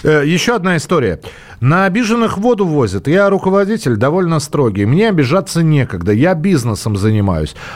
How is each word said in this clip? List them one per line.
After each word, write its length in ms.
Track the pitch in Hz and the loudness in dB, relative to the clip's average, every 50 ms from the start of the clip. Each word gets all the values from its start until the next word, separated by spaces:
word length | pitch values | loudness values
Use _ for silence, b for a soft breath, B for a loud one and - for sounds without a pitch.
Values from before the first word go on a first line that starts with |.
Э, 200 | B - 156 151 143 | B 0 2 2 2
еще 300 | 151 175 165 - 233 247 | 2 0 0 0 0 -2
одна 220 | 214 170 190 175 151 | 0 0 0 -2 -2
история. 420 | - - 185 156 120 98 82 - B B B B B B B B | -2 -2 -2 0 0 0 -2 -4 B B B B B B B B
"На 240 | 117 127 160 185 196 | 0 2 2 2 2
обиженных 540 | 196 180 240 247 202 226 240 226 - - 190 | 0 0 0 0 0 0 0 0 -2 -2 -2
воду 260 | 208 247 240 196 202 | 0 0 2 2 0
возят. 400 | 170 151 147 123 98 92 98 - | 0 0 0 0 0 -2 -4 -2
Я 240 | 135 165 196 202 196 | 0 2 2 2 2
руководитель, 640 | 196 190 - 190 190 202 202 196 226 - - 147 117 | 2 0 0 0 0 0 0 0 -2 -2 -2 -2 0
довольно 440 | 104 123 139 160 190 185 165 165 147 | 0 0 0 0 0 0 0 0 -2
строгий. 460 | - - - 151 135 113 92 101 101 | -4 -4 -2 0 0 0 0 0 0
Мне 240 | 104 135 185 226 226 | 2 2 2 2 2
обижаться 520 | 196 160 135 117 160 190 - - - 165 | 2 2 0 2 0 0 -2 -2 -2 0
некогда. 500 | 165 160 151 143 123 - 95 87 85 101 | 2 2 2 2 0 -2 -4 -4 -2 0
Я 220 | 104 110 143 180 190 | 2 2 2 2 0
бизнесом 640 | 156 156 202 185 135 117 120 104 - - 113 104 | 0 0 0 0 0 0 -2 -4 -4 -2 -4 -2
занимаюсь. 580 | 95 101 110 107 107 101 98 87 78 78 - - B B B B | 0 0 2 2 2 2 0 0 -2 -4 -6 -8 B B B B